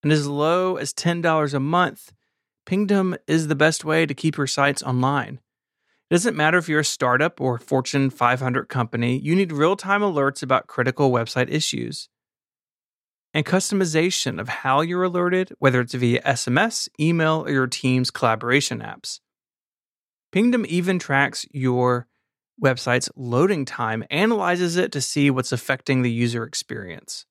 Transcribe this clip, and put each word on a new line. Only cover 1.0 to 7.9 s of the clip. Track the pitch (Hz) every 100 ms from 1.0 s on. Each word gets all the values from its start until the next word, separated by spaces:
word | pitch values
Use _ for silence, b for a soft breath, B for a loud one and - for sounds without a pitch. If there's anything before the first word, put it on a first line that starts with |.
| 170 170
dollars | 170 160 147
a | 139
month, | 139 170 180 - - _ _ _ _ _
Pingdom | - 185 208 202 190 175 -
is | 160 156
the |
best | 147 151 160
way | 156 160
to | 160
keep | 143 160 147
your | 135
sites | - 139 143
online. | 139 123 131 143 123 135 _ _ _ _ _ _ _
It |
doesn't | 175 220 151
matter | 151 175
if | 165
you're | 151
a |
startup | 147 - 127 123 156 -
or | 131 120
Fortune | - 135 127